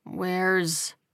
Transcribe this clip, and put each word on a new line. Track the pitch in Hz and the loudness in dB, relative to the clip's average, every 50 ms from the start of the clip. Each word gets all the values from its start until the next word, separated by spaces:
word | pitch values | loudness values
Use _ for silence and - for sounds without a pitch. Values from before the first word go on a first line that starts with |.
| - | -18
"Where's," | - - 180 185 185 180 185 185 185 190 185 175 160 160 - - - - _ _ _ | -12 -8 -6 -4 -2 0 2 2 4 4 4 2 0 -2 -2 -4 -6 -8 _ _ _